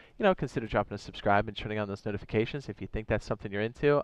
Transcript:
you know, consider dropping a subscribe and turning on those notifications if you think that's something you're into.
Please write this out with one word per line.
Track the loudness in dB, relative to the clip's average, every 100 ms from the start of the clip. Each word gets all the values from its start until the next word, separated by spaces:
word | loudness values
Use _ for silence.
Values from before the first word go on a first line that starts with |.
| -18 2
you |
know, | 2
consider | 2 0 -4 0
dropping | 0 0
a | -4
subscribe | -8 -2 2 4 2
and | -4
turning | -4 -4
on | -4
those | -4 -4
notifications | -6 0 0 0 -2 -8
if | -10
you | -8
think | -6 0
that's | 0
something | 0 -6 -4
you're | -2
into. | -2 2 4 4